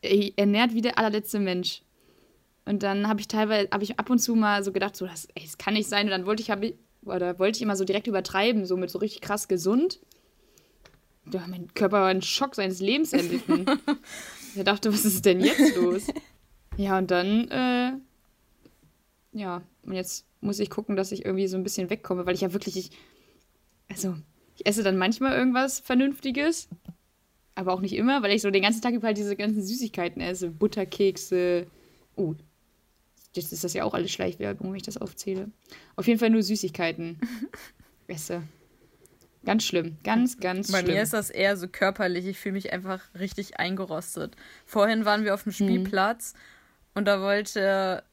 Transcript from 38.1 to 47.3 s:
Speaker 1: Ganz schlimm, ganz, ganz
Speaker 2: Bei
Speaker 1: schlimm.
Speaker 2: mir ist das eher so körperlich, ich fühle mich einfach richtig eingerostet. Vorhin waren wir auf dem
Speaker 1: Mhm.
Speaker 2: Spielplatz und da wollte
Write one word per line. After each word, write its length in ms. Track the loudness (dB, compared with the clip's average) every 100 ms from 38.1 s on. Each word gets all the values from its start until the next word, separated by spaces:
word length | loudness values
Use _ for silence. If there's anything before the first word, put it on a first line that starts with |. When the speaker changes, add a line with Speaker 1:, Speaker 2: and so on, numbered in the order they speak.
| -12 -8 -8 -8 _ _ _ _ _ _ _ _ _
Speaker 1:
Ganz 200 | 0 0
schlimm, 340 | 2 0 -2 -6
ganz, 360 | 0 2 2 0
ganz 320 | -4 -2 0
Speaker 2:
Bei 100 | 0
Speaker 1:
schlimm. 120 | 2
Speaker 2:
mir 80 | 2
ist 120 | 2
das 180 | -2 -4
eher 260 | 0 0 0
so 100 | -4
körperlich, 600 | -2 -2 0 -2 -2 -4
ich 100 | -6
fühle 160 | -6
mich 180 | -6 -6
einfach 300 | -8 -6 -8 -10 -8
richtig 420 | -8 -6 -10 -6
eingerostet. 760 | -4 -4 -6 -8 -8 -8 -10 -12 -20 -20 _
Vorhin 360 | 2 2 4
waren 200 | 2 2
wir 100 | 2
auf 80 | -2
dem 80 | -4
Speaker 1:
Mhm. 40 |
Speaker 2:
Spielplatz 840 | 0 2 2 2 0 0 0 -10 -16 -20 -20 _ _ _
und 120 | -2 2
da 160 | 2
wollte 800 | 2